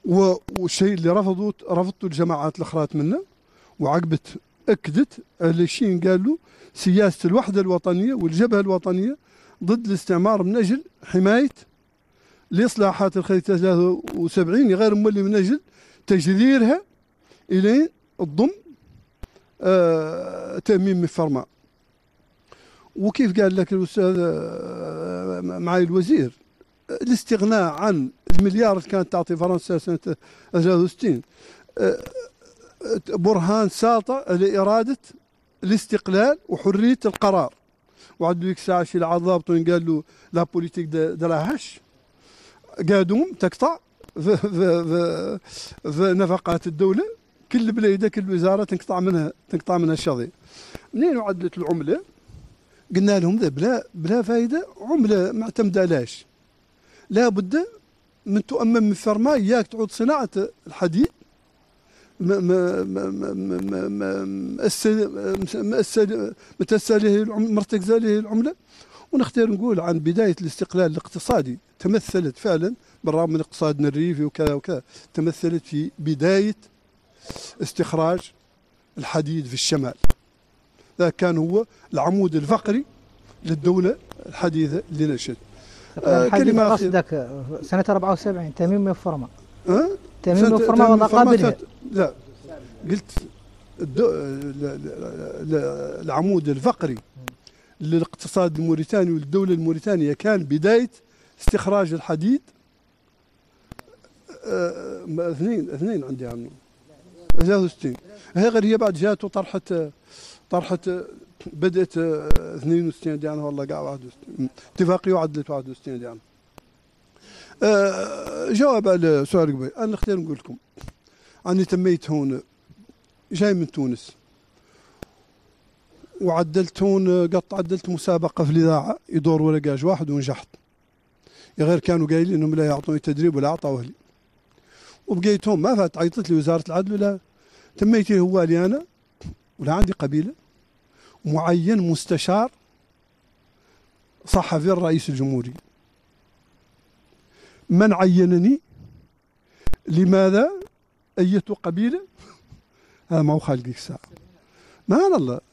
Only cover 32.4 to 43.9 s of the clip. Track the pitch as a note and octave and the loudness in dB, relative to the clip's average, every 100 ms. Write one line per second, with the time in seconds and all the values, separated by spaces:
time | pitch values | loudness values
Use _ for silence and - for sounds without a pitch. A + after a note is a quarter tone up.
32.4 | - _ - _ - A3 - G3+ F3+ G3 | -20 _ -20 _ -6 -6 -4 0 2 2
33.4 | E3 G#3+ G#3 - A3+ A#3 A3+ C4+ C#4 F3+ | 2 2 0 0 2 2 0 -6 -2 0
34.4 | G3 G3+ F#3+ A3 A3+ C4+ - - _ _ | 2 2 2 2 0 -6 -10 -20 _ _
35.4 | _ _ F#3 G#3+ - G#3 - F#3+ B3 D#4+ | _ _ -2 -2 0 -4 0 2 2 0
36.4 | - F3+ G3 G3 A#3 B3+ G#3+ - G#3 F#3+ | -4 -2 0 2 2 2 -2 0 2 2
37.4 | B2+ _ _ _ _ _ - _ E3+ F3 | -2 _ _ _ _ _ -20 _ -2 0
38.4 | F3+ F3+ - F3+ E3 F3+ E3 F3 F3 F3+ | -4 -4 -2 0 0 -2 0 0 0 0
39.4 | - E3+ E3 F3 E3 D3+ - _ _ E3+ | 0 0 2 0 0 -4 -6 _ _ -4
40.4 | E3+ F3 E3+ - D#3+ D#3+ D#3+ F3 E3 D#3+ | -2 -4 -6 -8 -6 -2 -2 -2 -2 -2
41.4 | E3+ D4 - - _ _ _ _ _ _ | -2 -6 -10 -20 _ _ _ _ _ _
42.4 | - _ _ - F3 G3+ F3+ G#3+ F#4 - | -20 _ _ -6 2 2 2 0 -2 -2
43.4 | F3+ - C#4 E4 _ | -4 0 -2 -2 _